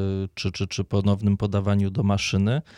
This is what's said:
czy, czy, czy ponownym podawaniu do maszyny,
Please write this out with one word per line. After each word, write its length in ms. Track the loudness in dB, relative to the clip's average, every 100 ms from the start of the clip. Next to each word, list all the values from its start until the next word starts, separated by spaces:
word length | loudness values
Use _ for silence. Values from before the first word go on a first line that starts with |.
| 0 -2 -4
czy, 180 | -4 -6
czy, 140 | -4 -4
czy 180 | -4
ponownym 520 | -2 0 2 2 2 2
podawaniu 540 | 0 0 0 0 0
do 120 | 0
maszyny, 600 | 0 0 0 0 2 0 -6